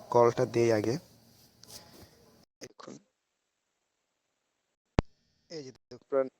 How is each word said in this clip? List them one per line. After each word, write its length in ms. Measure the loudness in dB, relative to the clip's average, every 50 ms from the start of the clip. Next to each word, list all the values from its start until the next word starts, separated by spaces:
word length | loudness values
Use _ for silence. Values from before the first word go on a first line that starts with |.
| -6 2
কলটা 340 | 4 6 6 6 4 2 -2
দেই 240 | 0 2 2 2 4
আগে। 240 | 2 2 2 0 -2 -4 -6 -14 -20 -20 _ -20 -20 -20 -20 -20 _ _ -20 -20 -20 -20 -20 -20 -20 -20 -20 -20 _ -20 -20 -20 _ _ _ _ _ -20
দেখুন, 320 | -20 -18 -18 -18 -20 -20 -20 -20 _ _ _ _ _ _ _ _ _ _ _ _ _ _ _ _ _ _ _ _ _ _ _ _ _ _ _ _ _ _ _ _ _ _ _ _ _ _ _ -2 -2 -2 _ _ _ _ _ _ _ -16
এই 100 | -16 -14 -14
যে 60 | -16
দেখুন 540 | -18 -20 _ -20 -20 -20 _ -6 -4 -4 -4 -4 _ _